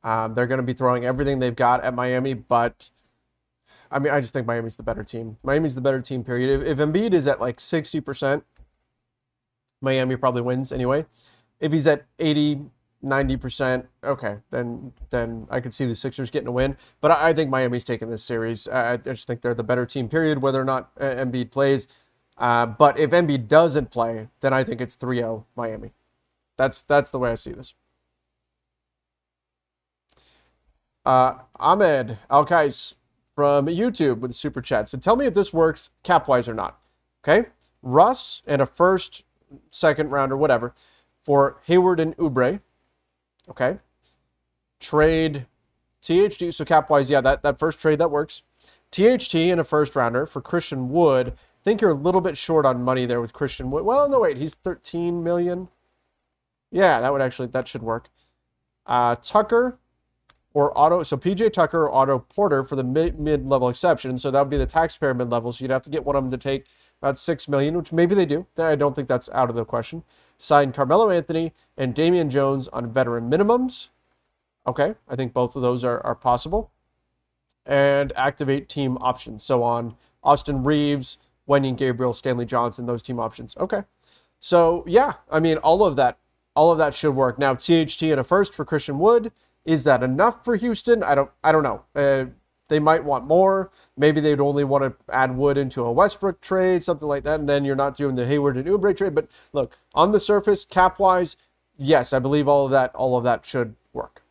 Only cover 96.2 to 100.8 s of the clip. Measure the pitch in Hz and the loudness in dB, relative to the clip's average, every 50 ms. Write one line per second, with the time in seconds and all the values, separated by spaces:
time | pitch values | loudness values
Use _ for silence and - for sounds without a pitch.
96.2 | - 196 180 _ - - 190 185 185 185 185 180 175 - 175 139 151 147 143 139 | -4 -4 -4 _ -6 -4 0 2 2 2 2 0 0 -2 -6 -4 -2 -4 -4 -4
97.2 | 131 147 156 156 147 143 143 143 139 139 139 135 139 139 131 - 143 139 131 127 | -2 -2 -2 -2 0 0 0 0 2 0 0 0 0 -2 -2 -4 -4 -2 -2 -2
98.2 | 120 120 143 147 143 143 131 123 135 170 196 208 185 208 190 - 196 190 151 147 | 0 0 0 2 2 0 -2 -2 -2 0 0 0 2 0 0 0 -2 -2 0 -2
99.2 | 151 - _ - _ _ - 143 127 - - _ _ _ _ 139 160 196 214 202 | -4 -4 _ -20 _ _ -4 -4 -4 -4 -6 _ _ _ _ 2 2 4 4 2
100.2 | - - 208 202 202 214 202 - - _ - 180 | 2 2 2 2 4 2 0 0 -2 _ 2 4